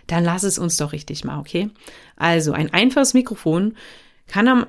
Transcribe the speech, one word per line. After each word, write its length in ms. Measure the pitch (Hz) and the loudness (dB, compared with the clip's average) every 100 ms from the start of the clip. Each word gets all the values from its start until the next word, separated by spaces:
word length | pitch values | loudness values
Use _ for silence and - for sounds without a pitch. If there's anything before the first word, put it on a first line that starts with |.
| - | -4
dann 180 | 165 | 0
lass 200 | 170 180 | 0 0
es 140 | 196 - | -2 -2
uns 200 | 170 - | -2 -2
doch 140 | 147 | -4
richtig 320 | 151 - 151 | -6 -10 -10
machen, 160 | - 143 | -8 -8
okay? 300 | 147 170 208 - - - - - | -6 -4 -4 -8 -20 -20 -20 -4
Also 360 | 170 170 151 | 0 2 0
ein 200 | 143 151 | 0 0
einfaches 400 | 175 247 285 269 | 2 4 4 2
Mikrofon 600 | 254 254 208 165 165 208 - - - - _ - | 2 0 -2 0 0 0 -4 -14 -20 -20 _ -6
kann 220 | 196 233 | 0 4
am 160 | 254 | 4